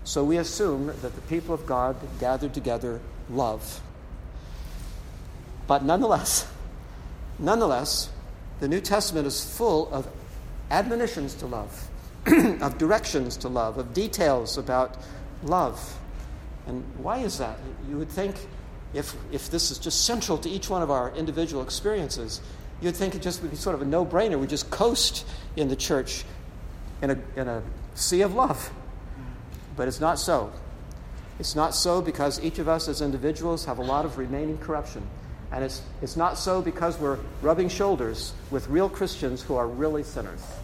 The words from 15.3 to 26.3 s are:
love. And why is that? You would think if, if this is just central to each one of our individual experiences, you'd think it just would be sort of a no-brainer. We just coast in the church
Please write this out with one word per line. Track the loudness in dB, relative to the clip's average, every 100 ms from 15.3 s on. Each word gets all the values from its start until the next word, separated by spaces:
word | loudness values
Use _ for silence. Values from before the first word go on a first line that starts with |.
| -8
love. | 2 4 4 0 -8 -10 -8 -8 -8 -10 -10 -10 -6
And | -6 -6 -6
why | -2 0
is | 0 -2
that? | -4 -4 -8 -8 -6
You | -4
would | -4
think | 0 -2 -2 -8 -10 -12 -12 -8
if, | -4 -4 -6 -6
if | -6 -2
this | 0 0
is | 0
just | -2 2 2
central | 2 0 0
to | 0
each | -4 -2
one | 0
of | 2
our | 2 2 -2
individual | -2 0 0 0
experiences, | -2 -2 0 0 -2 -4 -4 -6 -8 -10 -12 -4
you'd | -2 0
think | 0
it | 0
just | -4 -2
would | -4
be | -2
sort | 0 0
of |
a | 4
no-brainer. | 4 4 4 4 4
We | 2
just | 0 -2
coast | 4 4 6 2 2 -6 -8 -8 0
in | 2
the | 2
church | 2 2 2 -4 -6